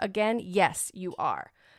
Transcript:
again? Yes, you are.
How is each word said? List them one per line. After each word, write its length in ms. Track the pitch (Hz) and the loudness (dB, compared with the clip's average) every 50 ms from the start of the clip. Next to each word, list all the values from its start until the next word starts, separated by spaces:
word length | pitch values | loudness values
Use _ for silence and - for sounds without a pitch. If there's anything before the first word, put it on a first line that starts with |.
again? 400 | - 196 190 214 214 220 226 240 | -4 -2 0 2 2 2 2 0
Yes, 480 | - 180 180 202 180 147 160 - - - | -2 0 4 4 4 4 2 -2 -6 -8
you 220 | - 185 185 180 - - | -8 -8 -8 -8 -4 -2
are. 320 | - 143 95 67 - - _ _ _ _ _ | -2 -2 -2 -4 -6 -12 _ _ _ _ _